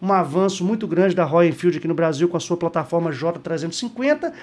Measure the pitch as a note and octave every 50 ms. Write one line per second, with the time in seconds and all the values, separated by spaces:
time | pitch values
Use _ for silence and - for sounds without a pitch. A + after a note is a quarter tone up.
0 | F#3 F#3+ G3 F#3 E3+ C3 D3 F#3 F#3+ G3 F#3+ - F3+ F#3+ A3+ A3 A3 D#3+ E3 E3+
1 | F#3+ F#3+ F3 F#3 E3+ C#3 D3+ E3+ F3 E3+ C#3 - F3 F3 D#3 D#3 - D#3+ E3 D3
2 | E3+ D#3+ D3+ C3+ F3 F3 F3 E3 - - F3 E3+ E3+ E3 - E3 D3+ - E3+ E3+
3 | E3+ D#3+ C#3+ B2 D3+ E3 E3+ C3 - D3 D#3+ D#3 D#3 E3 E3 - B3 - - A#3+
4 | B3+ C#4+ D4+ D4 F4 E4+ - -